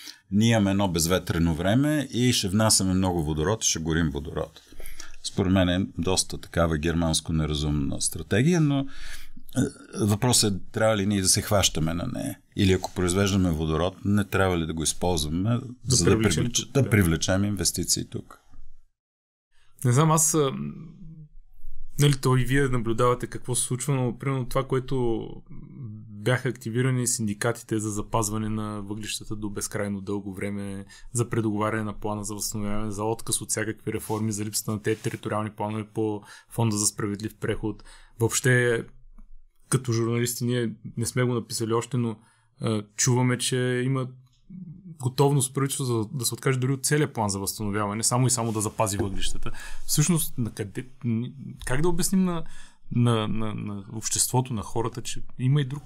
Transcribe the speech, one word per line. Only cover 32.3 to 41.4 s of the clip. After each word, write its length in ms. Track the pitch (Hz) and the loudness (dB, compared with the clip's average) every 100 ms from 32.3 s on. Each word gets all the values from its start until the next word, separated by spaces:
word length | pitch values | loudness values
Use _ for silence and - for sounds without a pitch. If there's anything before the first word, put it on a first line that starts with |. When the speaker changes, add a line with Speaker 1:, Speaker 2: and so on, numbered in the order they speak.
Speaker 2:
възстановяване, 560 | 104 - 110 101 107 110 | -6 -6 -4 0 0 0
за 140 | 101 | -2
отказ 360 | 110 113 - - | -2 -2 -2 -4
от 100 | - | -2
всякакви 420 | 110 110 107 107 | -4 -4 -6 -6
реформи, 400 | 104 - 110 110 | -6 -4 -2 -2
за 120 | 101 | -4
липсата 260 | 107 - - | -4 -6 -4
на 100 | 107 | -4
тези 180 | 110 110 | -2 -2
териториални 480 | 117 - 107 104 107 | -4 -6 -4 -4 -4
планове 340 | 107 104 110 104 | -4 -4 -4 -6
по 280 | 110 110 104 - - - | -2 -2 -4 -10 -20 -8
Фонда 260 | - 117 104 | 0 0 2
за 100 | 98 | 0
справедлив 480 | - 107 101 110 | -2 -4 -4 -8
преход. 480 | - - 104 107 104 - - - - | -6 -4 -4 -4 -8 -12 -20 -14 -2
Въобще, 640 | 113 - 131 123 120 117 - - - - - - - _ - | -2 2 2 4 4 0 -4 -16 -20 -20 -18 -18 -20 _ -2
като 240 | 127 123 | -2 0
журналисти, 520 | 113 117 120 120 - | 0 0 0 0 -2
ние 280 | 120 123 113 - - - | -2 0 -2 -6 -10 -6
не 100 | 113 | -2
сме 160 | 127 | 0
го 100 | 123 | 0
написали 380 | 120 | 0